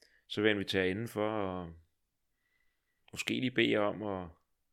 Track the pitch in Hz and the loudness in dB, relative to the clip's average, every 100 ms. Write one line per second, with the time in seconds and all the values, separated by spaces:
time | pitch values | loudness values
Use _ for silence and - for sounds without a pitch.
0 | _ _ _ - 107 104 95 98 92 95 | _ _ _ 2 4 4 2 2 2 0
1 | 117 107 107 107 95 92 87 82 - _ | -4 -2 -2 -2 -4 -4 -8 -12 -20 _
2 | _ _ _ _ _ _ _ _ _ _ | _ _ _ _ _ _ _ _ _ _
3 | _ - - 117 127 123 117 110 104 92 | _ -8 -4 -2 0 2 4 4 2 -2
4 | 104 95 87 - _ _ _ | -4 -6 -8 -14 _ _ _